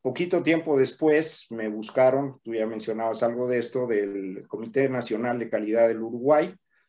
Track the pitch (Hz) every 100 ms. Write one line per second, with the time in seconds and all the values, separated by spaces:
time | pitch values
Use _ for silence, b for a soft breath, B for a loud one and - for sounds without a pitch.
0 | 131 120 175 175 139 165 160 139 127 -
1 | 156 151 156 - - 113 107 107 110 -
2 | 131 135 139 131 113 113 110 110 110 110
3 | 117 113 117 120 127 123 117 131 123 104
4 | 101 101 95 95 - 104 113 135 135 127
5 | 123 107 123 123 113 110 107 113 117 110
6 | 113 120 131 151 185 - _ b